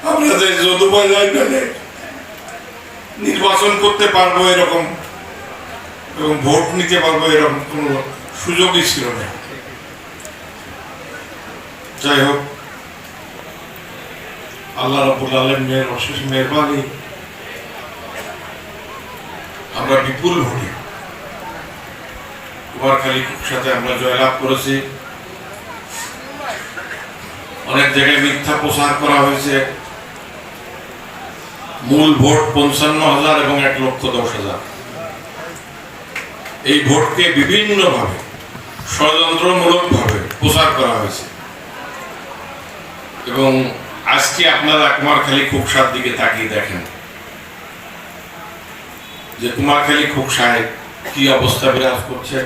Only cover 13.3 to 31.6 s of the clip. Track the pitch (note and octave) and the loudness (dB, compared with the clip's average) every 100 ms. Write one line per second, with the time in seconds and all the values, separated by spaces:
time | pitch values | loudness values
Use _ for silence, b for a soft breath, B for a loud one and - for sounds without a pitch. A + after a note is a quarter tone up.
13.3 | - - - - - - - - - - | -14 -16 -16 -14 -14 -14 -14 -14 -14 -14
14.3 | - - - - C3 C3+ C#3 C3+ C3 C3 | -14 -16 -16 -12 -4 0 2 4 2 2
15.3 | C3 C3 C3+ C3 C3 C3 A#2 - C3+ C3+ | 2 2 2 2 0 0 -4 -4 -4 0
16.3 | C3 C3 D3 D3 C#3+ C3 - - - - | 0 2 2 2 0 -2 -10 -14 -14 -16
17.3 | - - - - - - - - - - | -14 -14 -12 -12 -14 -14 -14 -12 -10 -10
18.3 | - - - - - - - - - - | -12 -12 -14 -14 -14 -12 -14 -14 -14 -12
19.3 | - - - - - C3+ C3+ B2 C3 F3 | -14 -14 -14 -10 -4 2 4 2 0 2
20.3 | E3+ B2 B2+ G2 - - - - - - | 2 0 -2 -6 -8 -12 -14 -14 -14 -14
21.3 | - - - - - - - - - - | -12 -12 -12 -14 -14 -14 -14 -14 -14 -14
22.3 | - - - - B2 C3+ C3+ C3+ C3 B2+ | -14 -14 -16 -14 -2 2 4 2 -2 -2
23.3 | - - B2+ C3 B2 B2 B2 B2+ B2+ C3 | -6 -4 -2 0 0 0 0 0 4 2
24.3 | - C3+ C3 C3+ C3+ C3+ - - - - | 2 0 0 2 -2 -2 -12 -14 -14 -16
25.3 | - - - - - - - A#5 - C4 | -16 -14 -14 -14 -14 -12 -10 -10 -12 -14
26.3 | C#4+ C#4 G#3+ - - - - - - - | -10 -8 -8 -8 -10 -10 -10 -12 -14 -14
27.3 | - - - - C3 - C#3+ - C#3+ C#3+ | -14 -14 -12 -2 2 4 6 4 4 2
28.3 | C3+ D3 C#3+ D3 C#3+ C#3+ C#3+ D3 C#3+ C#3 | 0 0 0 0 2 2 2 4 4 4
29.3 | C3+ C#3+ C3+ C3 - - - - - - | 2 2 0 0 -6 -12 -14 -14 -16 -14
30.3 | - - - - - - - - - - | -14 -14 -16 -14 -14 -14 -14 -14 -14 -14
31.3 | - - - | -14 -14 -14